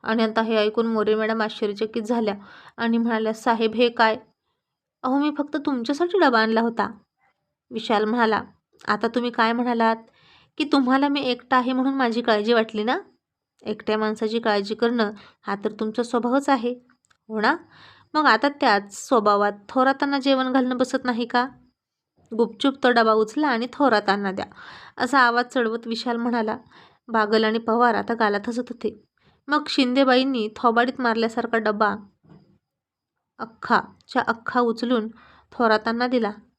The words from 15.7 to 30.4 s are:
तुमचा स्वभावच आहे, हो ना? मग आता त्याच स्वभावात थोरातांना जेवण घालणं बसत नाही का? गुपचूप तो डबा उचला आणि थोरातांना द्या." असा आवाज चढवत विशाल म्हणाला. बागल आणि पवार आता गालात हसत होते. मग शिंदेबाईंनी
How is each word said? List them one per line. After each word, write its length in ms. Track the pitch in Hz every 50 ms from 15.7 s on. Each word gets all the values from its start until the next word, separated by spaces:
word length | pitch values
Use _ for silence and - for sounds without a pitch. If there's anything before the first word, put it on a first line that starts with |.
तुमचा 320 | 214 208 226 220 214 247 240
स्वभावच 460 | 233 - 240 226 247 247 277 277 -
आहे, 220 | 277 254 220 240 247 247 _ _ _ _ _ _ _ _ _ _
हो 100 | 220 214
ना? 160 | 208 233 302 339 - _ _ - - - - _ _ _ _
मग 120 | 302 302
आता 240 | 277 226 220 220 285
त्याच 580 | 285 - - 254 208 202 202 202 - - - -
स्वभावात 460 | 277 240 208 208 208 202 202 208 202 202 - _
थोरातांना 500 | - 262 254 262 269 269 294 277 277 277
जेवण 320 | 254 277 269 262 262 254
घालणं 260 | 254 269 254 254 254 247
बसत 280 | 254 254 - 262 -
नाही 200 | 254 247 226 247
का? 220 | 240 - 247 247 269 262 - _ _ _ _ _ _ _ _ _ _ _ _ _ _
गुपचूप 520 | - 220 240 220 226 - - 277 262 269 -
तो 80 | 247
डबा 220 | 240 233 226 220 220
उचला 340 | 220 220 214 - 302 302 294
आणि 200 | 254 226 233 254 -
थोरातांना 580 | - 285 269 226 208 208 - 190 202 202 196
द्या." 140 | 190 196 - - - - - - - - - - _ -
असा 220 | 247 247 277 277
आवाज 260 | 254 240 233 240 247
चढवत 420 | 240 - 269 240 226 220 233 233 226
विशाल 300 | 226 226 - 254 240 233
म्हणाला. 400 | 233 247 233 240 220 214 220 247 - _ _ - - - _ _ _ -
बागल 360 | 226 226 214 208 214 220 220
आणि 160 | 220 220 226
पवार 360 | 226 226 220 240 247 233 220
आता 180 | 202 202 202 233
गालात 340 | 226 233 208 202 202 202 -
हसत 220 | 233 233 247 247
होते. 360 | - - - 214 - - _ _ _ _ _ _ _ _ _ -
मग 160 | 285 302 294 -
शिंदेबाईंनी 760 | - - 269 247 247 277 277 262 254 254 262 269 269 240